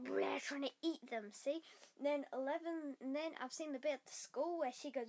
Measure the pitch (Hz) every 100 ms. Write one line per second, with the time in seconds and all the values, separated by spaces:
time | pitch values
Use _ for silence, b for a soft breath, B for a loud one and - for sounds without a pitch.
0 | 254 - - - - 285 277 - 330 -
1 | 240 226 208 - 269 320 - B B -
2 | 277 294 269 262 269 320 330 330 294 262
3 | 262 285 320 - 254 - 311 262 294 269
4 | - - - 240 320 339 262 - 294 262